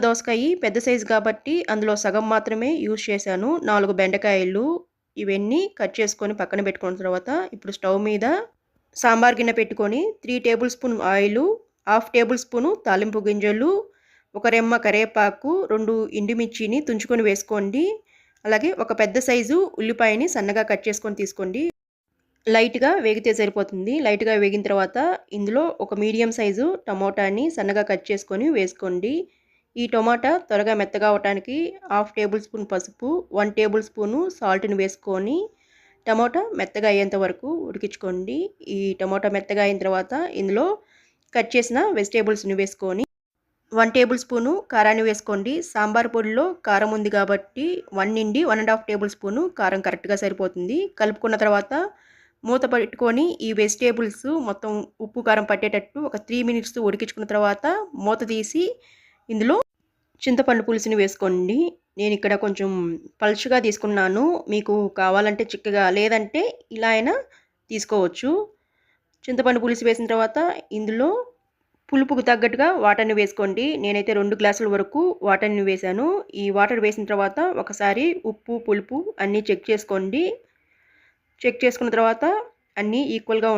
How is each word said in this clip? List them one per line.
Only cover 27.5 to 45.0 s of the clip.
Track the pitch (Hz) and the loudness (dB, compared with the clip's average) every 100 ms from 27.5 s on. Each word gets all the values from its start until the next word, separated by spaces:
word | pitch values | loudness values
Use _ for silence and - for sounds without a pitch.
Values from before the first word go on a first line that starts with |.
| 320 | -2
సన్నగా | 196 202 208 | -2 0 0
కట్ | 190 - | -2 -2
చేసుకొని | 202 - 196 277 285 | -6 -4 -2 0 2
వేసుకోండి. | 185 - 190 180 202 311 370 _ _ _ _ - | 0 -2 -4 -4 -2 -4 -6 _ _ _ _ -6
ఈ | 240 | -2
టమాటా | 226 220 240 254 349 - | 2 2 2 2 0 0
త్వరగా | 208 208 214 | 0 2 0
మెత్తగా | 196 208 214 | 0 0 2
అవటానికి | 208 202 196 196 269 339 - 370 | 2 2 -2 -4 -6 -6 -8 -4
హాఫ్ | 202 208 - | -2 -2 -2
టేబుల్ | 208 208 | -2 -2
స్పూన్ | 208 214 202 | -6 -10 -6
పసుపు, | 185 185 _ 247 339 - 196 | -6 -6 _ -4 -4 -2 -2
వన్ | 208 202 | 0 2
టేబుల్ | 214 214 214 | 2 2 -2
స్పూను | - 208 247 370 359 | -6 -4 -2 -4 -4
సాల్ట్ని | 214 190 208 202 | -2 0 0 -2
వేసుకొని | 190 190 - 190 202 311 427 _ _ _ _ _ - | -2 -4 -6 -4 -2 -4 -6 _ _ _ _ _ -2
టమాటా | 220 240 320 440 427 | 2 2 0 -4 -4
మెత్తగా | 190 208 214 | -6 -2 2
అయ్యేంత | 202 196 196 | 2 2 0
వరకు | 190 185 262 330 - | -2 -4 -6 -6 -6
ఉడికించుకోండి. | 190 202 - 196 180 190 262 392 - - 196 | -8 -8 -8 -6 -6 -6 -6 -6 -10 -8 -4
ఈ | 196 185 | -4 -2
టమాటా | 190 196 202 196 | -2 0 0 -2
మెత్తగా | 196 202 202 | -2 0 2
అయిన | 196 | 2
తర్వాత | 185 185 185 262 349 - | 0 -2 -2 -4 -6 -4
ఇందులో | 196 196 330 415 _ _ _ _ _ | -2 0 0 -2 _ _ _ _ _
కట్ | 240 233 | -4 0
చేసిన | 247 233 233 403 285 | 0 0 0 0 0
వెజిటేబుల్స్ని | 202 226 214 214 196 196 | 0 0 0 0 -2 -2
వేసుకొని | 196 - 190 185 254 _ _ _ _ _ _ | -2 -4 -6 -4 -6 _ _ _ _ _ _
వన్ | 220 226 254 | 2 4 4
టేబుల్ | 247 247 | 4 2
స్పూను | - 240 233 370 - | -2 -2 0 -2 0
కారాన్ని | 233 214 220 | 4 4 4